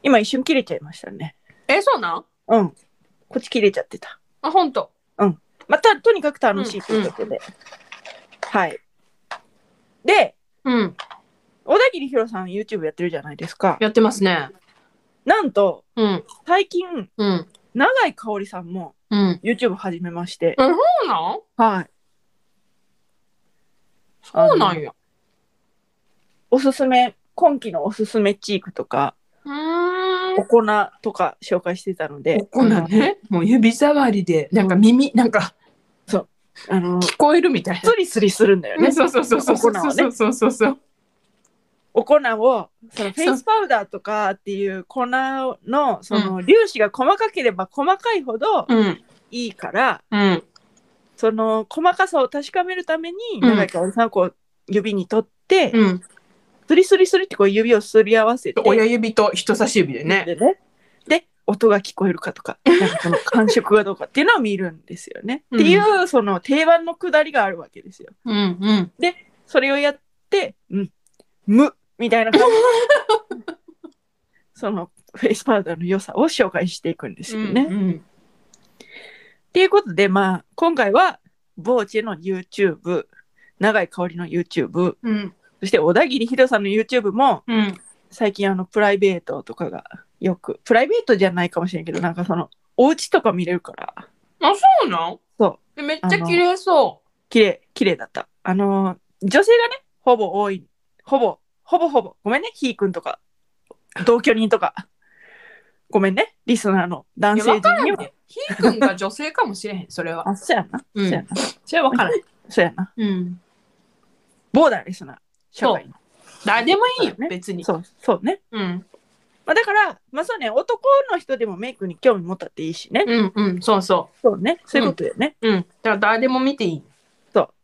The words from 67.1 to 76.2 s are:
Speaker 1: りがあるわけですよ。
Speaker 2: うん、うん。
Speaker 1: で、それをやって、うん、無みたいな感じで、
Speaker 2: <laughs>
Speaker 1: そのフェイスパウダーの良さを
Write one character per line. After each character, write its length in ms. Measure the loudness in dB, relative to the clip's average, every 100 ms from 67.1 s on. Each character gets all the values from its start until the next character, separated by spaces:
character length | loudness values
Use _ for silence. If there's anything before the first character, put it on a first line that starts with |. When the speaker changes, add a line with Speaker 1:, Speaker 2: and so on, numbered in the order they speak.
| 0
Speaker 1:
り 80 | 0
が 140 | -2
あ 40 | -2
る 80 | -4
わ 100 | -16
け 80 | -20
で 100 | -20
す 120 | -20
よ。 80 | -20 _
Speaker 2:
う 60 | -4
ん、 40 |
う 380 | -2 -2 -2 0
ん。 180 | 0 0 _
Speaker 1:
で、 160 | -4 -4 _ _ _
そ 120 | 0
れ 120 | 2
を 60 | 0
や 140 | 0
っ 80 | -4 _ _ _
て、 260 | -2 -2 _ _
う 120 | -6
ん、 100 | -6 _ _ _ _ _ 2
無 260 | 4 4 _ _ -8
み 140 | 0
た 100 | 0
い 40 |
な 60 | 2
感 100 | 4
じ 960 | 6 6 4 2 0 -2 0 -2 -2 -14
で、 200 | -14 -18 -20 _ -20
Speaker 2:
<laughs> 640 | _ _ _ _ _ _
Speaker 1:
そ 160 | _ -6
の 220 | -6 -10 _ _
フ 100 | -2
ェ 60 | 0
イ 40 |
ス 100 | 0
パ 140 | 2 0
ウ 40 |
ダ 120 | 0
ー 40 | -6
の 60 |
良 140 | -2 -2
さ 140 | -2
を 100 | 0